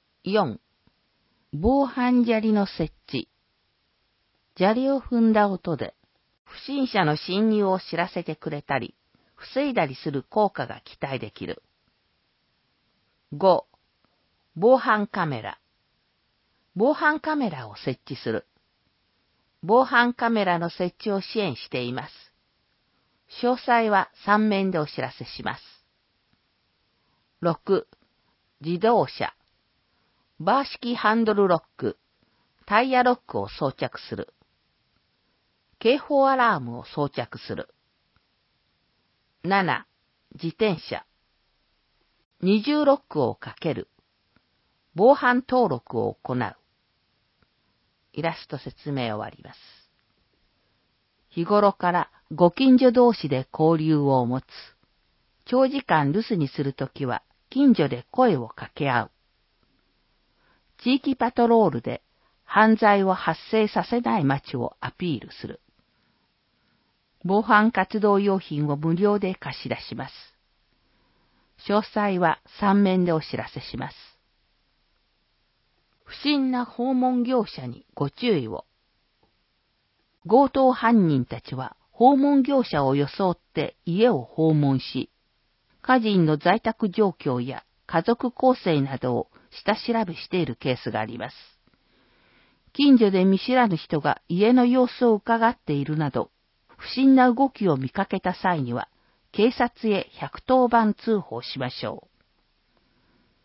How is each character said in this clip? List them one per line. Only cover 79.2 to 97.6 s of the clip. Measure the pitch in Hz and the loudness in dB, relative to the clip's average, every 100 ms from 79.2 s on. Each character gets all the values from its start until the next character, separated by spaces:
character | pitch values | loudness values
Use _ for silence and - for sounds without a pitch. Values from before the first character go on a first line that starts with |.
| _ _ _ _ _ _ _ _ _ _ 165 | _ _ _ _ _ _ _ _ _ _ 2
強 | 233 269 | 2 4
盗 | 269 262 | 4 2
犯 | 247 233 233 170 | 2 2 4 4
人 | 139 | 2
た | 120 117 | -2 -10
ち | - 131 | -10 -10
は | 131 - _ | -12 -14 _
訪 | - 240 277 | 4 4 6
問 | 285 285 | 4 2
業 | 262 277 | 2 0
者 | - 151 | 0 0
を | 135 | 0
装 | 139 143 - 190 | 0 -2 -2 -2
っ | 170 _ | -2 _
て | - 143 - - | -6 -6 -8 -6
家 | 175 240 | 2 2
を | 160 | 2
訪 | 120 - 160 | -4 0 2
問 | 156 143 135 | 4 2 0
し、 | - 135 - _ _ _ _ _ _ _ | -4 -8 -10 _ _ _ _ _ _ _
家 | - 254 | 0 2
人 | 220 196 160 | 4 2 2
の | 151 | 2
在 | 175 214 | 0 0
宅 | 226 - 214 | -2 -4 -4
状 | 175 202 | 0 0
況 | - 147 123 | 0 -6 -4
や | 123 120 _ _ - | -6 -10 _ _ -4
家 | 165 | -2
族 | 185 233 247 | 0 -2 -2
構 | - 262 | 0 0
成 | 254 196 151 | 2 0 0
な | 139 135 | -2 -4
ど | 131 120 | -4 -4
を | - _ _ | -6 _ _
下 | - - | -8 -4
調 | 214 - 226 | -4 -2 -4
べ | 196 | -4
し | 160 - | -8 -6
て | 185 | -4
い | 151 | -4
る | |
ケ | 117 135 | -4 -4
ー | 123 | -4
ス | - | -4
が | 107 | -6
あ | |
り | 110 110 | -8 -10
ま | 113 | -14
す。 | - - _ _ _ _ _ _ _ _ _ _ _ _ | -14 -20 _ _ _ _ _ _ _ _ _ _ _ _
近 | - 285 254 | 2 6 6
所 | 208 | 6
で | 190 | 4
見 | 190 190 | 2 2
知 | - | 2
ら | 254 233 | 2 2
ぬ | 165 | 0
人 | - 156 | -2 -2
が | 147 - _ | -2 -4 _
家 | 175 208 | 0 4
の | 254 247 | 4 4
様 | 254 247 | 4 0
子 | - 240 | 2 2
を | |
伺 | 208 - 233 226 | 2 0 0 0
っ | - | -2
て | - | -4
い | 143 | -4
る | 143 151 | -2 -2
な | 147 | -2
ど、 | 127 - _ _ _ _ _ | -4 -6 _ _ _ _ _
不 | - | -10
審 | - 269 | 2 6
な | 262 254 | 6 6
動 | 233 277 | 4 -2
き | - | 0